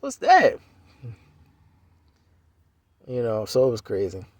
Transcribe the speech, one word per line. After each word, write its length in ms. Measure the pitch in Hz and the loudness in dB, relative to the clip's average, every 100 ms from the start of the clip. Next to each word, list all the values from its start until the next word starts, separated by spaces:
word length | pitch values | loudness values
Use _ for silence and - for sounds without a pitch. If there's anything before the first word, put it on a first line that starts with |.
What's 180 | 277 254 | -12 -8
that? 420 | 254 370 240 - _ _ _ _ 123 110 _ _ _ _ _ _ _ _ _ _ _ _ _ _ _ _ _ _ - | 4 4 4 0 _ _ _ _ -20 -20 _ _ _ _ _ _ _ _ _ _ _ _ _ _ _ _ _ _ -10
You 140 | 127 | -6
know, 240 | 117 110 107 | -2 -4 -2
so 220 | 127 131 | 2 2
it 40 | |
was 100 | 113 | 0
crazy. 440 | - 101 98 90 90 | -6 -4 -4 -6 -16